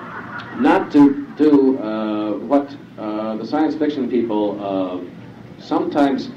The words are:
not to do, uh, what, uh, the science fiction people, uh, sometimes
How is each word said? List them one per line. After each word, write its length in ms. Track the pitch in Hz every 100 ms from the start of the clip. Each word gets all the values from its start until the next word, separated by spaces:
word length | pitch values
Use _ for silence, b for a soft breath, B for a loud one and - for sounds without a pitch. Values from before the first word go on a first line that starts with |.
| - - - - - -
not 320 | 139 185 -
to 340 | 147 143 135 - -
do, 400 | 151 143 131 131
uh, 540 | 107 107 107 107 107 101
what, 380 | 117 143 143 - - -
uh, 380 | 107 107 110 110
the 100 | 113
science 300 | 147 156 -
fiction 340 | 147 143 120
people, 480 | 120 113 107 104 101
uh, 360 | 101 95 92 90 87 - - - - -
sometimes 720 | - 156 - 156 139 123 -